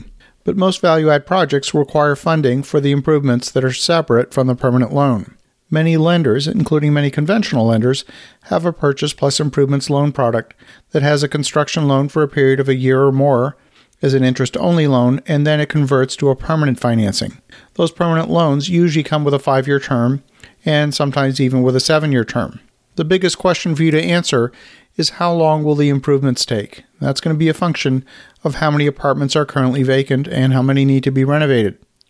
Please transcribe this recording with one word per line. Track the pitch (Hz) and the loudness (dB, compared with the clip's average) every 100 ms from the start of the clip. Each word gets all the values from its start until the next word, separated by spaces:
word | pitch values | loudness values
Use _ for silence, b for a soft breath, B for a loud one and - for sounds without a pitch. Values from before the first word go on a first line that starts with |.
| - - b _ | -10 -20 b _
But | - 185 | -6 0
most | 190 185 | 0 0
value-add | 180 160 156 147 - | 0 2 2 2 0
projects | 185 156 143 - 151 | -2 0 -2 -2 -2
require | 143 151 147 143 | 0 0 0 0
funding | 170 160 135 127 | -2 0 0 0
for | 139 151 | -2 -2
the | 143 | 0
improvements | 143 139 151 139 120 - | 0 0 0 2 -2 -2
that | 135 | -2
are | 131 | -2
separate | 123 - 165 156 120 123 | -2 -2 0 2 0 0
from | - 127 | 0 0
the | 123 | 0
permanent | 127 123 123 | 0 2 0
loan. | 143 139 113 - - _ _ - | 0 0 0 -6 -16 _ _ -6
Many | 156 160 160 | -2 2 2
lenders, | 160 170 139 117 147 | 2 2 2 0 -2
including | - - 151 147 | -2 0 0 2
many | 147 143 | 0 0
conventional | 143 151 220 - 135 113 | -2 0 0 0 0 2
lenders, | 113 123 135 B B B B - | 2 0 -2 B B B B -6
have | 180 170 | -4 -2
a | |
purchase | 165 147 135 151 | -2 -2 -2 -4
plus | - 139 - | -2 -2 -2
improvements | 151 143 139 139 135 | -2 0 0 0 -2
loan | 139 147 | 0 0
product | 139 120 113 - _ B B _ | 0 0 -2 -4 _ B B _
that | 156 | -2
has | 143 147 | 2 0
a | 143 | 0
construction | 151 143 151 143 - 147 | -4 -2 -2 -2 0 0
loan | 135 143 | 2 0
for | 160 | 0
a | 147 | -2
period | - 135 135 | 2 2 2
of | 135 | 0
a | 131 | 0
year | 127 131 | 2 2
or | 139 | 2
more | 135 143 123 131 - b b b _ | 2 2 2 0 -6 b b b _
as | 143 135 | 0 2
an | |
interest-only | 127 123 131 - 180 170 147 | 2 0 -2 -2 0 2 2
loan, | 131 123 135 - | 2 2 0 -2
and | 147 147 | 0 2
then | 151 | 0
it | 147 | 0
converts | 156 135 135 127 - | 0 0 2 0 -2
to | 139 | -2
a | 131 | 0
permanent | - 160 147 120 | -2 -2 0 0
financing. | 123 117 104 95 - - _ B B - | 0 0 0 -2 -8 -10 _ B B -4
Those | 165 | -4
permanent | - 170 160 165 | -2 -2 0 0
loans | 165 160 143 147 | 0 2 0 0
usually | 170 175 156 | 0 2 0
come | 143 156 | -2 -2
with | 143 139 | 0 0
a | |
five-year | 139 135 131 139 | 0 0 0 -2
term | - 127 120 139 - B B _ - | 0 0 0 -2 -8 B B _ -2
and | 147 147 139 | 0 0 -2
sometimes | 143 143 135 131 | -2 0 -2 0
even | 131 127 | 0 2
with | 127 127 | 2 0
a | |
seven-year | - 156 151 131 110 | 0 0 0 0 -2
term. | - 95 - _ _ _ - | -4 -6 -10 _ _ _ -6
The | 160 | -2
biggest | 185 175 - | 0 0 -2
question | 185 170 175 151 | -2 -2 -2 0
for | |
you | 160 | 2
to | 156 | 2
answer | 170 175 - 127 120 B B B B - | 0 -2 0 -2 -2 B B B B -6
is | 165 | -4
how | - 175 | -2 -2
long | 170 160 156 | 2 2 2
will | 151 | 0
the | 147 147 | 2 2
improvements | 139 135 139 139 123 - | 0 0 0 0 -2 -2
take? | 113 101 - - - | -4 -6 -12 -20 -8
That's | 139 139 | -6 -4
gonna | 165 151 | -2 0
be | 160 | 0
a | |
function | 156 175 - 143 131 B B B B | 0 -2 -2 -2 -2 B B B B
of | 160 131 | -8 -2
how | 156 | -2
many | 147 147 | 0 0
apartments | - 143 139 139 156 | -2 -2 0 0 -2
are | 143 | -2
currently | 143 127 135 | 0 0 0
vacant | 131 135 135 135 143 | 0 0 0 -2 -2
and | 120 131 | 0 0
how | 131 | 2
many | 131 139 139 | 2 2 2
need | 135 139 | 2 0
to | |
be | 135 | 0
renovated. | 131 147 151 127 104 - _ _ _ | 0 2 2 2 0 -4 _ _ _